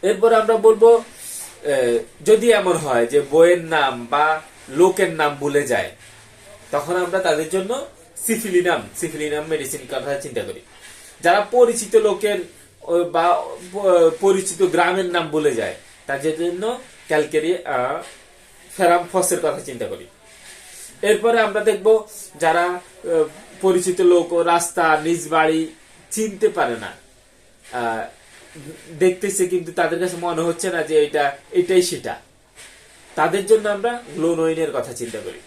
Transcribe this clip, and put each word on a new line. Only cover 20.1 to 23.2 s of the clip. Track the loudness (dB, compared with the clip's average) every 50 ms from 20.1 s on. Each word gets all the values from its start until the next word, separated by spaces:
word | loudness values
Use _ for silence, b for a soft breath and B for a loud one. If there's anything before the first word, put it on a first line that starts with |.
| _ _ _ B B B B B B B B B B B B B B -6 0
এরপরে | 0 2 2 2 2 2 2
আমরা | 0 0 0 0 0
দেখব | 0 0 2 4 4 4 4 2 B B B B B -10 -2
যারা, | 0 0 2 2 0 -2
আ, | -4 -6 -10 -18 -20 -16 -8 -2 0 0